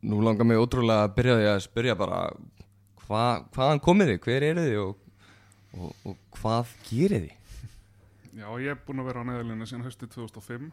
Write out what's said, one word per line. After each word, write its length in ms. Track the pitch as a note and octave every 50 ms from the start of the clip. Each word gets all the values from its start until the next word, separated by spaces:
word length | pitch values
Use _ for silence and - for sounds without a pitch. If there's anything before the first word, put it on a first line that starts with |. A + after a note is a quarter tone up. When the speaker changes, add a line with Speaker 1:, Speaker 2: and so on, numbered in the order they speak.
| -
Speaker 1:
Nú, 60 | G#2+
nú 100 | G#2+ G#2 G#2+
langar 180 | A2+ A2 G2+ A#2
mig 160 | A#2 A#2 A2
ótrúlega 460 | A#2 A#2+ - B2+ A#2+ A2+ A2+ G#2+ G#2
að 80 | G#2 G2
byrja 220 | B2 A#2+ B2+ B2 A2+
því 100 | G#2+ G#2 G#2
að 80 | G2 F#2+
spyrja 320 | - _ A#2 A#2 B2+ A2+
bara, 220 | F2+ G2 F2+ F#2 - - - - - - - _ _ - _ _ _ _ _ _ - -
hva-, 340 | - G2+ G#2+ A#2 B2 A#2+ - - - -
hvaðan 240 | - C3 C#3 D#3 C#3+
komið 320 | - - F3 G3+ G3+ D#3 G2+
þið, 80 | F2 -
hver 200 | - A#2 C3+ C#3+ D3+
eruð 180 | D#3+ F3 E3+ D3
þið 140 | A2+ G#2 G2+
og, 180 | F#2+ G#2 - _ - _ _ - - - - - _ - _ _ _ - F#2
og, 160 | F2+ D2+ - - -
og 160 | - F#2+ - _ _ -
hvað 400 | - - A2 A2+ A#2 A#2+ A#2+ - - - -
gerið 360 | A2+ A#2 D#3+ G3+ G3+ A#2+ E2+ D2
þið? 340 | - - - - - - - - - - - _ _ _ _ - _ _ _ - -
Speaker 2:
Já, 100 | A2 G#2+ G#2 A2+ A#2+
ég 80 | C3 C#3+ C#3+
er 100 | C#3 -
búinn 160 | - C#3 C3+
að 80 | C3 C3
vera 160 | B2 B2 A#2+
á 40 | B2
Neyðarlínunni 400 | B2 A#2+ A#2 A#2 A2+ A2 A2+ A2 A#2
síðan 160 | A#2+ A#2+ -
haustið 240 | G#2 _ B2+ A#2+ -
tvö 140 | B2+ A#2
þúsund 140 | A2 - - A2
og 60 | -
fimm 180 | A#2+ A#2+ C#3 D#3+